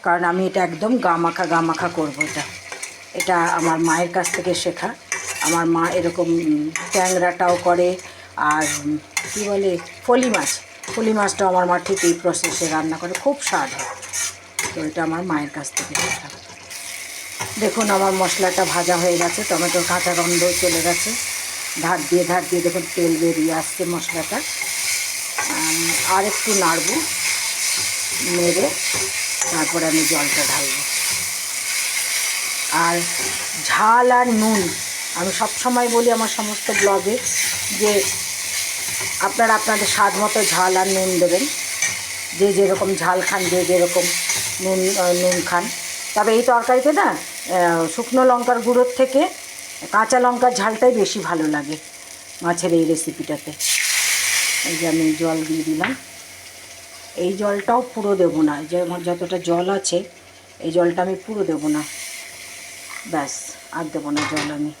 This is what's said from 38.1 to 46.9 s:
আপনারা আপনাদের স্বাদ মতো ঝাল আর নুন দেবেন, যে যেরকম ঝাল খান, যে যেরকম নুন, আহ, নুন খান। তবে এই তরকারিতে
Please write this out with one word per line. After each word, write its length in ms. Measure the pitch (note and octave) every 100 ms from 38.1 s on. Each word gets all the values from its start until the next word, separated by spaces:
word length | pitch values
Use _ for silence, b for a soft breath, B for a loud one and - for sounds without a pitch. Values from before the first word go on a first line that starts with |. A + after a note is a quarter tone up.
| - - - - - - - - - - -
আপনারা 340 | G3 G3+ A3+ G#3+
আপনাদের 320 | A3 G#3+ G#3
স্বাদ 260 | - G3+ F#3+
মতো 180 | G#3 A3
ঝাল 300 | G3+ E3+ F#3 F#3
আর 100 | F#3+
নুন 220 | F#3+ F#3+ F3+
দেবেন, 240 | F3 F3+ C#4+ - - - - - - - - E3+
যে 80 | G3+
যেরকম 360 | F#3+ G3 F#3 F#3+ F#3+
ঝাল 240 | E3 F#3
খান, 200 | F3+ G3+
যে 160 | F3+ F3+ F3
যেরকম 400 | F3+ F3 F#3 F3 E3+ - - - -
নুন, 160 | F#3 F#3+ F#3 G3
আহ, 160 | F3+ F3+
নুন 160 | F3+ F3+ -
খান। 140 | F3 G3+ - - - - -
তবে 160 | G#3+ A3+
এই 60 |
তরকারিতে 480 | A#3+ A#3 A#3 B3+ C4